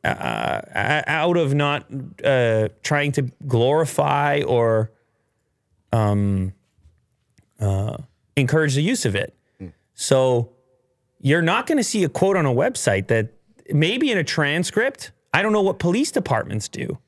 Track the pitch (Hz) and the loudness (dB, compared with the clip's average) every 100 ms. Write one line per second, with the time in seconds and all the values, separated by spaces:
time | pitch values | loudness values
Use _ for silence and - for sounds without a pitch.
0 | 80 - 64 55 58 58 - - 101 151 | -4 -4 -4 -4 -4 -4 -6 -4 -2 -2
1 | - 156 165 175 147 143 147 143 - 139 | -2 -2 0 0 0 0 0 -2 -6 -12
2 | 127 - - 135 120 110 107 - - 147 | -12 -4 0 2 4 2 0 -4 -2 0
3 | 147 139 127 - 147 123 123 151 151 - | 0 -2 -4 -6 -2 2 4 2 0 0
4 | 147 143 147 147 - 123 117 110 110 _ | 0 2 0 0 0 2 2 2 -2 _
5 | _ _ _ _ _ _ _ _ _ 113 | _ _ _ _ _ _ _ _ _ 0
6 | 107 104 101 98 92 - _ _ - _ | 2 2 0 0 -4 -8 _ _ -20 _
7 | _ _ _ _ _ _ 104 98 104 - | _ _ _ _ _ _ -2 -2 -4 -8
8 | - _ _ - 127 156 151 135 160 254 | -14 _ _ -2 2 2 2 0 0 0
9 | 120 98 - _ _ _ 92 - _ - | 0 -2 -4 _ _ _ -18 -18 _ -12
10 | - 135 131 123 117 _ _ _ _ _ | 2 4 4 2 -2 _ _ _ _ _
11 | _ _ 139 160 165 214 262 302 220 214 | _ _ 0 2 2 0 0 0 0 0
12 | 165 - 190 190 147 123 214 247 - 98 | -2 0 2 2 2 2 0 0 0 0
13 | 98 113 110 _ _ _ - 143 160 247 | 2 0 0 _ _ _ -2 0 2 2
14 | 285 208 156 - 143 156 175 - 247 285 | 0 0 -2 -2 0 0 -2 -2 -2 -4
15 | - _ _ 151 208 214 196 185 170 196 | -20 _ _ 0 2 2 0 0 0 0
16 | 302 - - 113 - 107 - - - - | 0 -2 -2 -2 -2 -6 -8 -10 -8 -10